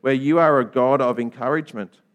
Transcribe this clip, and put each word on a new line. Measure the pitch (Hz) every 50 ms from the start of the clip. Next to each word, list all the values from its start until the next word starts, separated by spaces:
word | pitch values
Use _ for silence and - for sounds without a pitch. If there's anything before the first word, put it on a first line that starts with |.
where | - 131 135
you | 131 135 143 156 170
are | 165 160 147 135
a | 123
God | 104 - 127 123 127 135 139
of | 131 123 123 113
encouragement. | 120 117 117 - 120 131 147 156 156 - - 110 101 90 _ _ _ _